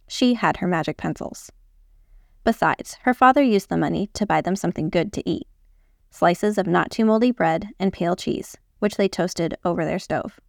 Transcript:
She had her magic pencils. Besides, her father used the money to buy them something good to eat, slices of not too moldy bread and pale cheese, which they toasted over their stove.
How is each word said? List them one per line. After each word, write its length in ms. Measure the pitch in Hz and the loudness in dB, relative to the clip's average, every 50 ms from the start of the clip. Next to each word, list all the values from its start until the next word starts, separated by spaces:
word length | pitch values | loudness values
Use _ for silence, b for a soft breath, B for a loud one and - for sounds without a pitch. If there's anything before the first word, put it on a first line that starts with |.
| _ | _
She 280 | - - - 254 247 247 | -14 -2 0 2 2 2
had 220 | 226 - 156 143 | 2 0 0 0
her 100 | - 185 | 0 -2
magic 280 | 180 180 160 151 156 147 | -2 -2 -2 -2 -4 -6
pencils. 560 | - - 160 151 - - - - - - - - _ _ _ _ _ _ _ _ _ _ _ - - _ _ _ _ - | -4 -6 -6 -6 -6 -10 -12 -12 -16 -18 -20 -20 _ _ _ _ _ _ _ _ _ _ _ -20 -20 _ _ _ _ -2
Besides, 500 | - 226 - 165 156 - - - - - - | -2 0 2 0 0 0 -2 -6 -12 -16 -2
her 120 | - 254 247 | 0 0 4
father 300 | - 254 254 262 285 277 | 6 6 6 6 6 4
used 240 | 240 208 196 - | 4 4 2 0
the 80 | - 165 | 0 0
money 340 | 165 156 147 165 160 202 - - | 0 0 0 0 -2 -4 -4 -4
to 120 | - 208 | -4 0
buy 140 | - 160 156 | 0 0 0
them 160 | - 175 190 | 0 0 -2
something 340 | - - 175 - - 156 160 | -2 -2 -2 -2 -2 -2 0
good 220 | - 170 160 208 | 0 0 0 0
to 180 | - - - - | -4 -6 -4 -4
eat, 180 | - - - - _ _ _ _ _ _ _ _ _ _ _ _ | -4 -4 -6 -12 _ _ _ _ _ _ _ _ _ _ _ _
slices 460 | - - - 175 180 - 208 208 208 | -4 0 2 2 2 2 0 0 0
of 80 | 190 185 | 0 0
not 260 | 165 175 175 160 - | 0 0 0 0 0
too 120 | - - 220 | 0 0 2
moldy 280 | 220 220 220 240 254 | 4 4 4 4 2
bread 400 | 240 - 170 160 160 170 202 - - | 2 2 0 0 0 -2 -4 -8 -6
and 140 | - 190 190 | -4 -2 -2
pale 240 | - - 175 170 175 | -2 -2 -2 -2 -2
cheese, 400 | - - - - - - - - - _ _ _ _ | -2 -4 -4 -6 -6 -8 -10 -16 -20 _ _ _ _
which 160 | 214 208 - | -4 -2 0
they 140 | - 202 190 | 0 0 0
toasted 480 | - - 175 180 - - 170 - - - - | 0 -2 -2 -2 -2 -4 -4 -4 -6 -4 -4
over 180 | 175 175 175 160 | -4 -2 -2 -2
their 160 | 156 170 175 | -4 -4 -6
stove. 400 | - - 156 120 - - - _ _ | -6 -6 -6 -6 -6 -8 -12 _ _